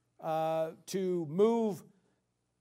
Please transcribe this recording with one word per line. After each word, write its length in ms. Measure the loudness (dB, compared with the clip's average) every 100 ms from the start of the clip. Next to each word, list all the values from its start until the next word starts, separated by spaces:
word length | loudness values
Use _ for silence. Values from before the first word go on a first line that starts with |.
| _ -10
uh, 520 | -4 -2 0 0 -2 -6 -6
to 400 | -2 0 -2 -2
move 560 | 4 4 4 0 -4 -12 _ _ _ _ _ _ _